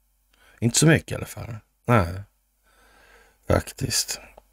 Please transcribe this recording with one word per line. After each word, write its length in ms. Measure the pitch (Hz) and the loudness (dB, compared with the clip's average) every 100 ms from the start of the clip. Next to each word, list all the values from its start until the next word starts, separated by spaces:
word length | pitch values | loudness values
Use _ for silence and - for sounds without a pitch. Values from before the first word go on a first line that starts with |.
| _ _ _ _ _ _ | _ _ _ _ _ _
Inte 200 | 113 - | -2 2
så 80 | 156 | 4
mycket 240 | 127 - | 4 0
i 40 | - | -10
alla 100 | - | -10
fall. 300 | - - 113 - _ - | -12 -14 -14 -18 _ 0
Nej. 360 | 120 85 92 101 _ _ _ _ _ _ _ _ _ _ _ - | 2 2 -4 -14 _ _ _ _ _ _ _ _ _ _ _ -2
Faktiskt. 720 | 85 - - - - - - - - _ | 0 -2 -8 -6 -4 -6 -10 -16 -20 _